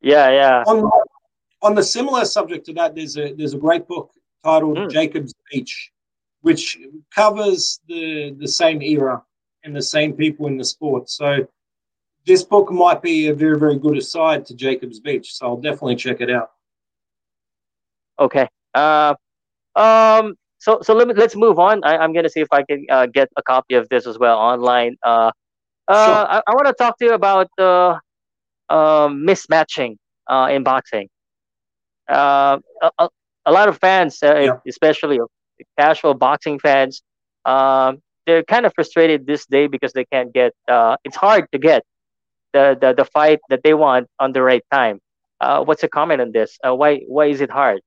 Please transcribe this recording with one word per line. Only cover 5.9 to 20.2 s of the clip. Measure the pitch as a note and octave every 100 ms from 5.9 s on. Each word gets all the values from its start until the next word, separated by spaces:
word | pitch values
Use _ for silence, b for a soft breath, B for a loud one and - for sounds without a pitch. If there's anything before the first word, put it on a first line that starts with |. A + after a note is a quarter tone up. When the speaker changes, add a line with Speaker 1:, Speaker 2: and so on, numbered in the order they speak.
| _ _ _ _ _
Speaker 2:
which | - D#3 - - - - _ -
covers | G#3+ G3+ G#3 F#3 - - D#3
the, | E3+ D#3+ D3+ D3 C#3
the | D3
same | - E3 D#3
era | C#3+ D3+ C3+ B2 _ _ _ _
and | D#3
the | C#3+
same | - D#3 D3+
people | D3 D#3 D3 D3
in | C3+
the | B2
sport. | - D#3 C3 B2
So | - D3 C#3 C3+ _ _ _ _ _ _ _ -
this | F3+
book | F3+ G3+ G3
might | F3+ F3 E3+
be | F3 D#3+ D3+
a |
very, | C#3+ D#3 D3+
very | D3+ C#3
good | D3 C#3
aside | - E3 D#3+ D3 -
to |
Jacob's | A#2+ C3+ C3 B2 A2
Beach. | C#3+ C#3 - -
So | B2
I'll | B2
definitely | D3 C#3+ C3+ B2
check | B2+ A#2+
it | B2
out. | B2 - _ _ _ _ _ _ _ _ _ _ _ _ _ _ _ _ -
Speaker 1:
Okay. | C#3 C#3+ B2+ _ _
Uh, | B2+ D3+ D3+ D3+ D3 _ _ _ _ _ -
um, | A3 A3 A3 A3